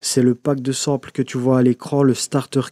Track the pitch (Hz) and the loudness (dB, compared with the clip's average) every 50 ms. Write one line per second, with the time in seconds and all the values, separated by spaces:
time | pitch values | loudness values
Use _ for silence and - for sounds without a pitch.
0 | - - - 135 123 123 123 123 _ 151 143 135 123 135 131 - - 151 139 127 | -8 -2 2 4 4 4 2 0 _ -2 -2 -2 -2 -4 -6 -4 -2 -2 -2 -4
1 | - - - - 127 - - 127 123 131 131 127 123 123 120 - - - 147 143 | -4 -8 -6 -6 -6 -4 -4 -2 0 2 2 4 4 2 2 0 -4 -4 0 2
2 | 143 131 120 - - - - 139 131 - - 139 123 - | 2 2 2 0 -2 -4 -4 -4 -4 -2 -2 -4 -4 -4